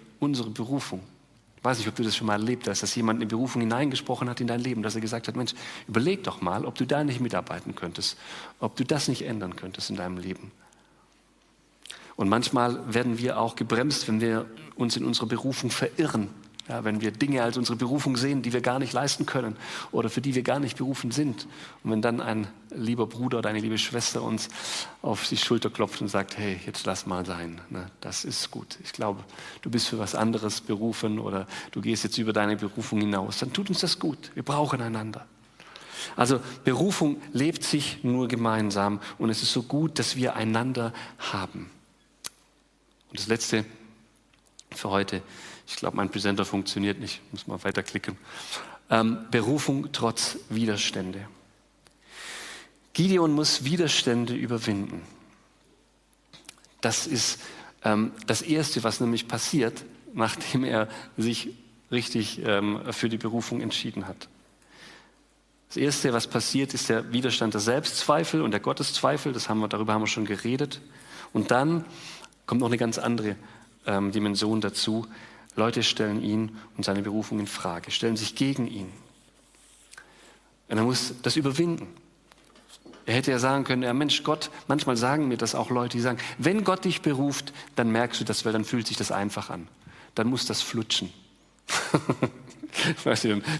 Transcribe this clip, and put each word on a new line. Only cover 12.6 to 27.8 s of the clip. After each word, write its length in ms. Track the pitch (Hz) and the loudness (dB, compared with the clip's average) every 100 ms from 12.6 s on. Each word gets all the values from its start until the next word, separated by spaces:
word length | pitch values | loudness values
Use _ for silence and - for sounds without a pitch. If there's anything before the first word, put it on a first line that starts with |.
| 120 - 123 | 2 2 0
werden 240 | 113 123 113 | 0 2 0
wir 220 | 123 113 | 0 0
auch 160 | 113 - | 0 -2
gebremst, 540 | 113 117 143 139 - | 0 2 2 0 0
wenn 100 | 110 | 2
wir 260 | 117 113 - - - - | 2 2 -2 -12 -16 -4
uns 220 | 120 117 | -2 0
in 80 | 127 | 0
unserer 220 | 113 113 | 0 0
Berufung 440 | 120 135 127 123 | -2 -2 -2 -2
verirren. 560 | - 170 - 151 113 98 - - - - | 0 -2 0 0 2 -2 -6 -20 -18 -8
Ja, 160 | 117 110 | -4 -2
wenn 160 | 107 | 0
wir 100 | 107 | -2
Dinge 320 | 110 139 135 | 0 0 4
als 140 | 117 123 | 2 2
unsere 200 | 117 117 | 0 0
Berufung 380 | 123 143 139 123 | 2 2 2 2
sehen, 260 | 139 139 | 2 0
die 120 | 120 | 0
wir 80 | 123 | 2
gar 180 | 123 131 | 2 0
nicht 140 | 127 | 0
leisten 320 | 127 139 - 147 | 0 0 0 0
können 320 | 135 113 107 - - - | 0 -2 -6 -10 -10 -4
oder 180 | 120 113 | 0 0
für 120 | 131 | 0
die 120 | 135 | 0
wir 100 | 127 | 2
gar 180 | 120 139 | 2 0
nicht 160 | 127 - | 0 -2
berufen 340 | 135 135 127 | -4 -2 -2
sind. 340 | 127 147 107 - - - - | 0 0 -2 -10 -16 -18 -8
Und 80 | 110 | 0
wenn 100 | 110 | 2
dann 200 | 117 120 | 2 0
ein 260 | 117 110 101 - - | 0 -2 -4 -10 -14
lieber 320 | - 113 117 107 | -4 0 2 0
Bruder 340 | 117 123 117 | 0 0 0
oder 100 | 107 | 0
eine 100 | 107 | 0
liebe 180 | 110 107 | -2 -2
Schwester 440 | - 120 - 120 | -2 -2 -2 -2
uns 260 | 120 113 - - - - - - | -2 -4 -4 -8 -8 -6 -8 -6
auf 260 | - 101 - | -2 -2 0
die 80 | - | 0
Schulter 340 | - 117 107 | 2 2 2
klopft 320 | - 104 - | 0 -2 0
und 60 | 101 | 0
sagt, 300 | 98 98 - | 0 -2 -4
„Hey, 240 | 104 92 - | -4 -4 -6
jetzt 200 | - 95 | -6 -4
lass 200 | 92 95 | -4 -4
mal 200 | 90 92 | -4 -4
sein, 340 | 87 85 82 - | -6 -8 -10 -10
ne? 180 | 92 | -10